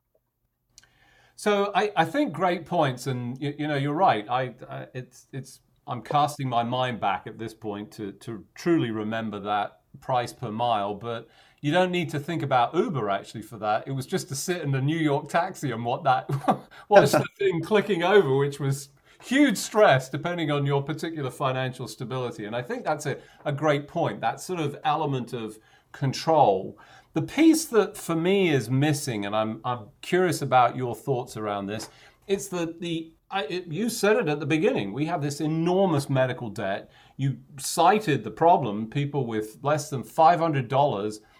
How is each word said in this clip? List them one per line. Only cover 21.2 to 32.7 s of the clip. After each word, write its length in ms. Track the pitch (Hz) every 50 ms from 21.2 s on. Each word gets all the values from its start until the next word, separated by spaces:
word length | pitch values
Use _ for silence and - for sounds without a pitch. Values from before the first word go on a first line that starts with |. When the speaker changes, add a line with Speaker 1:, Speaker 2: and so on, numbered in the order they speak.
| 135 127
Speaker 1:
financial 560 | - - 143 131 131 131 131 127 - - 127 107
stability. 580 | - - 131 107 131 131 123 117 113 - 104
And 100 | 104 113
I 60 | 123
think 240 | 127 - 240 254 190
that's 200 | 175 156 147 -
a, 120 | 143 120 - - - - - -
a 80 | 151
great 360 | 143 135 151 156 143 139 143 -
point, 340 | - 170 151 120 98 -
that 180 | 110 117 - -
sort 220 | - - 185 170
of 160 | 156 - 147 - -
element 480 | 156 151 160 156 143 139 127 117 - 127
of 260 | 120 110 104 104 - - _ _ _ _ _
control. 840 | - - 139 131 110 - - 165 160 151 131 107 98 95 98 104 - - - - - - - _ -
The 60 | 160
piece 420 | 139 - - 285 320 320 320 320 - -
that 280 | 240 214 196 - -
for 180 | - - - 165
me 360 | 160 165 185 196 202 185 170
is 200 | 147 131 110 110
missing, 560 | 131 131 143 156 147 143 - 131 117 104 101
and 80 | 101 104
I'm, 280 | 110 110 110 110 110 -
I'm 220 | 123 123 113 104 - - _
curious 400 | - - 180 180 185 175 143 -
about 340 | 147 135 131 127 120 117 -
your 180 | 131 127 123 113
thoughts 440 | - - 139 135 120 120 117 - 110
around 300 | 107 104 101 101 98 98
this, 220 | 107 113 - - - - - - _ _ _ -
it's 220 | 196 196 - -
that 320 | 185 175 170 165